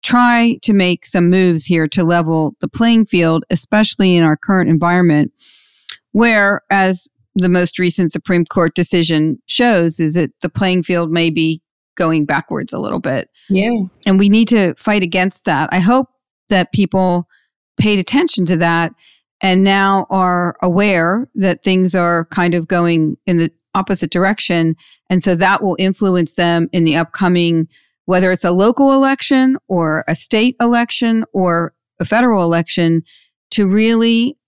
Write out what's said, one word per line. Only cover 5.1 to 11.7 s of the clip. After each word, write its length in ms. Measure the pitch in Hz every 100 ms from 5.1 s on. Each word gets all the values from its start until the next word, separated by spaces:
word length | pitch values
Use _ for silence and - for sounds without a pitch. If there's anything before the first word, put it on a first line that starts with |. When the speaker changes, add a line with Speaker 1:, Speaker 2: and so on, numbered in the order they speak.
| 151 143 _ - - _ _ - - _
Speaker 1:
where, 500 | 208 233 214 202 202 _
as 380 | 196 190 185 - _ _ 202
the 140 | 180
most 300 | 180 180 -
recent 320 | 180 - 175
Supreme 340 | 190 - 175 165
Court 300 | - 170 -
decision 640 | 175 180 160 156 156 - _
shows, 520 | - 240 202 170 160
is 140 | 160
that 180 | 165 156 _
the 80 | 175
playing 340 | - 190 185
field 280 | 165 180 165
may 200 | 170 165
be 300 | 165 160 160 _